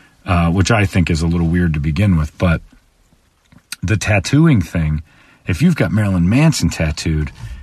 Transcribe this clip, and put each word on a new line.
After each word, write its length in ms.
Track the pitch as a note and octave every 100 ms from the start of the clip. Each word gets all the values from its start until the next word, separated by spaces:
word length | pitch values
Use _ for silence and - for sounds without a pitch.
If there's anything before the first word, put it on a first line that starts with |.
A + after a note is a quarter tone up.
| _ _
uh, 260 | - F2 E2+
which 200 | F#2+ F#2
I 160 | A2+ G2
think 240 | F#2+ E2
is 100 | D#2+
a 60 | E2
little 220 | F2 E2
weird 260 | F2+ F2
to 60 | D2+
begin 360 | D2+ D2+ G#2 E2
with, 200 | D2+ -
but 240 | F2+ D#2 - _ _ _ _ _ _ _ _ - - -
the 140 | F2+ G#2+
tattooing 640 | - G2+ - C#3+ E3 A#2
thing, 400 | F2 F2 D#2 D2+ - _ _ _ -
if 140 | E2+
you've 160 | F3+ D#3
got 160 | F#2+
Marilyn 360 | G#2+ G2+ F#2 F2
Manson 420 | B2 D#3+ - E2
tattooed 640 | - D#2+ D2 E2+ D#2 D2 - - -